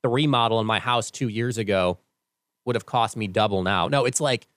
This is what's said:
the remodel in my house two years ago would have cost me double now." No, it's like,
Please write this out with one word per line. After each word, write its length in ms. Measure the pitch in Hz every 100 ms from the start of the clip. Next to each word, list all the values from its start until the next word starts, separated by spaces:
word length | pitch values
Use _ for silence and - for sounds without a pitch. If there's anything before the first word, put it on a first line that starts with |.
the 60 | 127
remodel 520 | 123 151 127 117 113
in 60 | 110
my 120 | 110
house 320 | 123 120 -
two 180 | - 123
years 280 | 107 120 113
ago 420 | 101 95 90 90 _ _ _ _ _ _ -
would 100 | 117
have 80 |
cost 320 | - 123 113 117
me 120 | 104
double 340 | 95 107 98
now." 260 | 92 98 85
No, 160 | 143
it's 160 | 123 -
like, 280 | 147 120 -